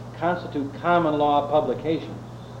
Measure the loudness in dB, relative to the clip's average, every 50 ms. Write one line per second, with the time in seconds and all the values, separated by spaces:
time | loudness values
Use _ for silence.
0 | -14 -14 -8 -2 0 0 0 0 -4 -6 -4 -4 -4 -4 -6 -4 2 4 4 4
1 | 4 4 2 4 4 4 4 4 2 4 2 2 2 2 -2 -2 0 -2 -2 -2
2 | -2 -6 -10 -12 -12 -14 -14 -14 -14 -14 -14 -14